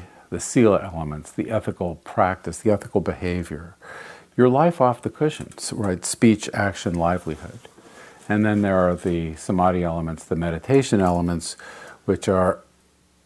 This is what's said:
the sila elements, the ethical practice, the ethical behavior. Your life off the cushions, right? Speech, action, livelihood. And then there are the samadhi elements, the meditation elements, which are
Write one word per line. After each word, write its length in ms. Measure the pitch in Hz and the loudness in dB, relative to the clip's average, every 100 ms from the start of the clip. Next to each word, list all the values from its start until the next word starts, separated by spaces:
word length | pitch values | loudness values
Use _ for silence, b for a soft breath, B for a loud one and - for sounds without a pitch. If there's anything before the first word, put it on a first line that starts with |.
| 87 B B | -14 B B
the 100 | 87 | -10
sila 420 | - 135 113 92 | -2 4 6 4
elements, 480 | 98 82 76 76 76 | 0 -8 -8 -10 -12
the 200 | - - | -8 -4
ethical 460 | 107 104 90 90 78 | -4 -4 -6 -6 -8
practice, 640 | - - 92 92 - 85 | -8 0 0 0 -8 -4
the 120 | 110 | 0
ethical 300 | 101 - 101 | 0 0 -2
behavior. 760 | 87 87 90 90 85 78 85 - B B B B B - | -2 -4 -4 -4 -6 -10 -14 -20 B B B B B 4
Your 120 | 123 | 4
life 320 | 131 170 165 | 6 4 4
off 220 | 123 120 | 2 2
the 80 | 107 | -6
cushions, 640 | - 151 - 131 - - | -2 -4 -4 -14 -12 -10
right? 300 | - 101 90 | -4 -4 -4
Speech, 440 | - - 117 107 - | -4 4 6 4 0
action, 400 | 110 101 95 104 | -2 -2 -2 -4
livelihood. 640 | 87 85 90 - 76 85 117 - - B B B B - | 0 0 0 -4 -10 -12 -18 -20 -20 B B B B -2
And 160 | 104 | 0
then 180 | 107 104 | 2 2
there 160 | 101 95 | 2 4
are 160 | 90 | 2
the 400 | 90 95 85 82 80 | 2 -2 -2 -4 -8
samadhi 460 | - 92 90 90 | -4 2 2 2
elements, 420 | 87 82 82 80 | -2 -2 -6 -8
the 120 | - 80 | -6 -4
meditation 640 | 85 82 - 135 127 107 | -2 -4 2 2 4 2
elements, 560 | 90 87 87 85 - - B B B B - | 2 2 0 -2 -6 -14 B B B B -4
which 220 | 92 - | -2 2
are 320 | 92 92 - - _ _ _ _ _ | 2 2 0 -6 _ _ _ _ _